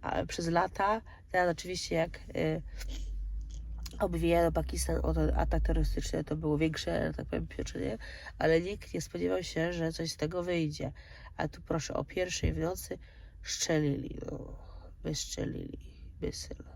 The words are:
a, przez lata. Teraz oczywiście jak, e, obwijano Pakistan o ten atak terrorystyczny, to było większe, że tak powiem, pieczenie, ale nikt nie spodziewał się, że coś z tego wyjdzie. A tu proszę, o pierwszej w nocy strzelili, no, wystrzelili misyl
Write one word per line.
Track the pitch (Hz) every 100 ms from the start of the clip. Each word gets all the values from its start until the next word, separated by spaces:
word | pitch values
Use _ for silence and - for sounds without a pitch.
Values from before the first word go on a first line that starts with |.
a, | - - -
przez | - 170
lata. | 170 185 - 196 220 - - -
Teraz | 185 180
oczywiście | 165 180 180 - 170
jak, | 165 - - -
e, | 160 160 - - - - - - - - - - - - - -
obwijano | 190 170 165 170 170
Pakistan | 165 156 170 - 165
o | -
ten | 165 156 -
atak | 160 160
terrorystyczny, | - 156 151 - - 165
to | 156 156
było | 156 147
większe, | 160 160 - 165 160
że |
tak | 151 -
powiem, | - 165
pieczenie, | - - - - 220 - - - -
ale | 156 165
nikt | 175 208 -
nie | 180
spodziewał | - 175 175 185
się, | 170 - 165
że | 175 165
coś | 160 165
z | -
tego | 156 180
wyjdzie. | 175 175 156 151 147 - - - - -
A | 156
tu | -
proszę, | - 160 -
o | -
pierwszej | - - 180 175 160
w | 156
nocy | 160 185 - 185 - - - -
strzelili, | - - - 160 151 139 - - -
no, | - - - - - - -
wystrzelili | 165 156 - - - - - - - - - -
misyl | 175 - - - -